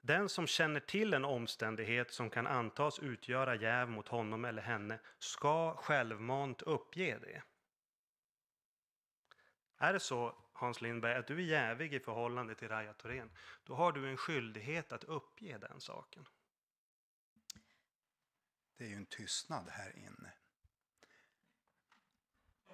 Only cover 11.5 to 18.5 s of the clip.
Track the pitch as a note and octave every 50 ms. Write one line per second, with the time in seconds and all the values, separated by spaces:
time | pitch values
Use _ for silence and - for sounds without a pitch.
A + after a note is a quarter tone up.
11.5 | D#3 D3 B2 A2 A#2 B2 D#3+ D#3 C#3+ C3 - - G#2+ A#2 A#2+ A#2+ B2 B2 A#2+ A2
12.5 | A2 - A#2+ A2 A2 A2 G#2+ G#2 G#2+ - - A2 B2 C3 A2+ A2 F2+ - - -
13.5 | - - _ - C3 C3 E3+ F3 D3 C#3 C3+ C3+ C3+ B2+ - - D#3+ C3+ A#2 A2+
14.5 | G#2+ A2 G#2+ C3 D#3 E3+ D3+ - B2 A2 - - D#3+ C#3+ - - _ - A3 F3+
15.5 | B2+ G#2 G#2 - - - - - - - - _ - - C#3 - _ _ _ _
16.5 | _ _ _ _ _ _ _ _ _ _ _ _ _ _ _ _ _ A3 _ -
17.5 | - - _ _ _ _ _ _ _ _ _ _ _ _ _ _ _ _ _ _